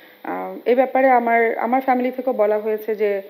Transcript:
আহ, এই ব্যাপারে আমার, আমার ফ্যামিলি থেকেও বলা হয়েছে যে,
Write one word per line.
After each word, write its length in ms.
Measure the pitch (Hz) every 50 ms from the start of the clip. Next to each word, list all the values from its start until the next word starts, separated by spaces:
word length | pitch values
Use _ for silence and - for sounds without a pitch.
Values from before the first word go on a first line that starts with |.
| - - - _ -
আহ, 340 | - 185 185 185 185 190 - -
এই 100 | 226 247
ব্যাপারে 360 | 254 262 254 - 254 262 269
আমার, 480 | 254 240 240 233 233 233 233 226 - -
আমার 220 | - 226 254 262
ফ্যামিলি 300 | 262 269 254 254 247 254
থেকেও 220 | 254 - 254 269
বলা 260 | 240 214 208 208 214 214
হয়েছে 360 | 214 220 214 208 214 - 220
যে, 280 | 196 214 202 202 196 202